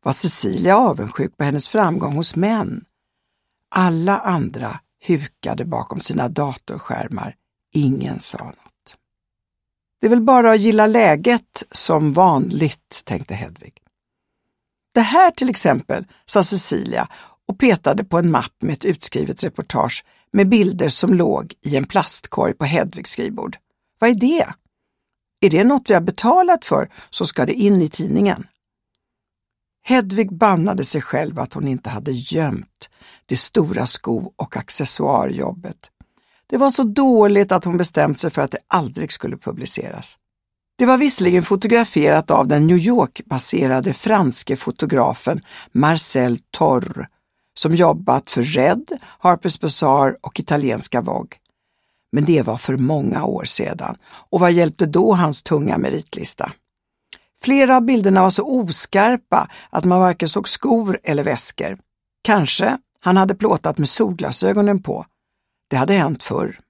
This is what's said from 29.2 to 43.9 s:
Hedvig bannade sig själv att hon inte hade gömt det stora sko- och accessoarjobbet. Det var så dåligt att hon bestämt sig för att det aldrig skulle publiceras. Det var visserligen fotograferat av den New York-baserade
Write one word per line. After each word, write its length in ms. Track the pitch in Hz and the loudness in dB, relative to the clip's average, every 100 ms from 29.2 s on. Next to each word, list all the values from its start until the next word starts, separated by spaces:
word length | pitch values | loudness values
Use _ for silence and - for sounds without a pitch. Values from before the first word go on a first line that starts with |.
| _ _ _ _ _ _ | _ _ _ _ _ _
Hedvig 540 | - 254 196 190 202 170 | 0 2 2 -2 -2 2
bannade 480 | 214 180 175 190 139 | 2 4 0 -2 -4
sig 160 | 151 | -6
själv 380 | - 131 151 160 | -4 -4 -4 -8
att 140 | 131 | -10
hon 140 | - 147 | -6 -6
inte 220 | 127 - | -6 -8
hade 220 | 107 135 | -10 -8
gömt 800 | 127 127 160 151 - - _ - _ - _ _ | -8 -4 -4 -2 -4 -12 _ -20 _ -20 _ _
det 120 | 131 | -4
stora 480 | - - 160 185 120 | -2 0 0 -2 -4
sko- 480 | - - 117 - - | -4 -4 -6 -6 -10
och 220 | 127 - | -10 -8
accessoarjobbet. 1300 | - - 139 - 147 170 - - - - 175 - - _ _ _ _ _ _ | -10 -8 -6 -2 0 0 0 -4 -6 -8 -16 -18 -20 _ _ _ _ _ _
Det 100 | 254 | 0
var 140 | 277 | 2
så 120 | 269 | 2
dåligt 680 | 240 208 269 233 208 202 196 | 0 2 4 6 6 4 4
att 140 | 185 185 | 0 0
hon 120 | 175 | -2
bestämt 420 | 175 - 151 139 | -2 0 0 0
sig 100 | 170 | -4
för 120 | - | -4
att 100 | 139 | -4
det 80 | - _ | -6 _
aldrig 440 | 180 143 - 139 | -2 -2 -8 -10
skulle 260 | - - - | -8 -10 -10
publiceras. 800 | - - - - - - - _ _ _ _ _ _ _ | -10 -10 -10 -10 -10 -12 -18 _ _ _ _ _ _ _
Det 80 | 247 | 4
var 120 | 254 | 4
visserligen 460 | 285 - 185 180 | 2 2 2 2
fotograferat 880 | 170 196 208 233 226 - 147 156 156 | 2 -2 2 2 2 2 2 2 4
av 160 | 160 151 | 2 4
den 200 | 147 156 | 2 4
New 100 | 180 | 4
York-baserade 1160 | 175 247 165 - - 131 - - 135 131 127 | 4 2 0 -4 -8 -6 -2 0 0 0 -2